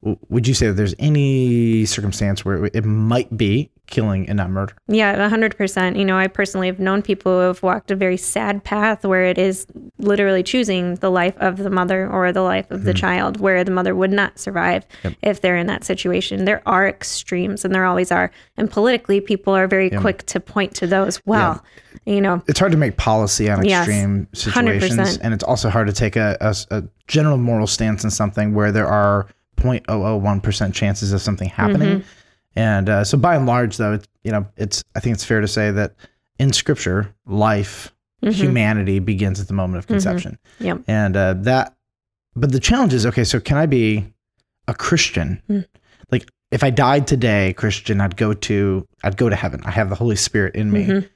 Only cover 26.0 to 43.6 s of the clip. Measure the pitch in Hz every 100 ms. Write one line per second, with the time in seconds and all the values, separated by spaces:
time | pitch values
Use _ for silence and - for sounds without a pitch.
26 | 110 113 107 - 110 101 - 107 - _
27 | _ 151 151 139 120 117 110 - 110 107
28 | 110 95 104 101 107 104 104 104 107 104
29 | 101 101 98 _ _ - 127 123 - 107
30 | 98 110 101 98 104 98 101 92 104 104
31 | 101 98 - 98 95 - 98 196 196 196
32 | 190 - _ _ _ - 113 101 98 101
33 | 104 147 165 165 131 123 120 101 110 104
34 | - _ - 107 98 - 107 - - -
35 | 123 110 - 110 104 110 107 101 104 _
36 | - _ _ _ 135 - - 143 - 95
37 | 101 - - 101 107 104 101 - - _
38 | _ _ - 208 156 123 107 107 95 98
39 | 95 98 98 95 95 98 90 92 - 208
40 | 190 180 175 - _ _ 190 - - 110
41 | 104 95 95 92 104 131 - _ _ _
42 | _ _ _ - 143 131 - 240 240 127
43 | 113 123 113 123 - 139